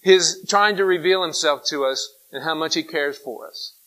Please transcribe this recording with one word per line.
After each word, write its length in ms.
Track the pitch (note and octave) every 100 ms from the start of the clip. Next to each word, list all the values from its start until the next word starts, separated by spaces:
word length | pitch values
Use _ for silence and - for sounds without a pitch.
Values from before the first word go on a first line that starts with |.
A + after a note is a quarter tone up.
His, 460 | F#3 F#3 E3 - -
trying 280 | G3+ G#3 G3
to 80 |
reveal 380 | F#3+ F3+ D#3+ F#3+
Himself 420 | F3 D3+ D#3 C#3+ -
to 140 | D3+
us 240 | C3+ C3+ - _ _
and 140 | -
how 100 | D#3+
much 200 | D#3 D#3+
He 100 | E3
cares 340 | D#3 D#3+ C#3+ C#3
for 300 | C3+ A2 -
us. 260 | - - _